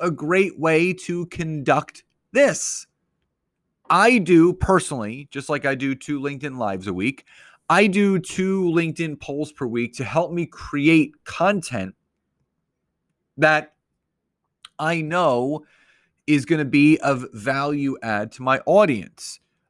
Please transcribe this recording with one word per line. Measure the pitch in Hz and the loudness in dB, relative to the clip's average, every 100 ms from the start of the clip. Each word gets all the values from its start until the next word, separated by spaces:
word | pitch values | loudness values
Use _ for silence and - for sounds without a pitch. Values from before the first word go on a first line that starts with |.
a | 175 | -4
great | 139 151 185 196 - | -4 0 2 0 0
way | 160 160 180 | 2 2 2
to | 185 - 175 170 | -2 -6 -6 -6
conduct | - 160 156 139 160 - - _ _ _ | -8 -6 -4 0 0 -2 -16 _ _ _
this. | 240 269 160 - - - _ _ _ _ _ _ _ _ _ - | 2 2 2 -6 -10 -14 _ _ _ _ _ _ _ _ _ 0
I | 170 220 247 | 4 4 4
do | 165 170 170 | 6 6 6
personally, | 180 - 185 - 135 104 127 143 | 2 2 2 2 -6 -8 -10 -12
just | 143 131 | -12 -6
like | 147 139 | -4 -2
I | 135 | -2
do | 135 | -2
two | 131 - 143 | -4 -6 -6
LinkedIn | 143 139 143 127 | -6 -8 -10 -6
Lives | 107 95 98 | -4 -4 -6
a | |
week, | 90 113 139 _ - - _ - | -4 -4 -4 _ -20 -20 _ 0
I | 170 214 | 2 4
do | 190 202 190 | 4 2 2
two | - - 190 196 180 | -2 -4 -2 0 0
LinkedIn | 165 165 156 165 143 | 0 -2 -4 -8 -8
polls | - 143 147 | -10 -8 -8
per | - 123 | -8 -6
week | 117 117 - | -4 -6 -6
to | |
help | 117 151 170 | -4 -2 -2
me | 175 156 | -4 -6
create | - - 147 147 165 147 _ - | -10 -8 0 4 4 2 _ -14
content | - 180 202 - 120 95 - _ _ _ _ _ _ _ _ _ _ _ _ _ - | -2 0 0 -4 -8 -8 -12 _ _ _ _ _ _ _ _ _ _ _ _ _ 0
that | 156 156 156 _ _ _ _ _ _ _ _ _ - - | 2 2 -2 _ _ _ _ _ _ _ _ _ -20 -6
I | 156 170 | -2 -2
know | 156 175 165 123 127 151 - _ _ _ _ _ - | -2 0 2 2 0 -6 -10 _ _ _ _ _ 0
is | 147 127 | 0 2
gonna | 160 139 | -2 2
be | 139 147 156 | 4 6 4
of | 139 131 127 | 2 -2 -4
value | 107 107 135 143 147 139 127 | -10 -6 -4 -2 -4 -4 -6
add | 113 104 110 | -4 -4 -4
to | - | -6
my | 127 131 - | -2 0 2
audience. | 190 202 117 - - - - _ _ _ | 4 4 0 -8 -16 -18 -18 _ _ _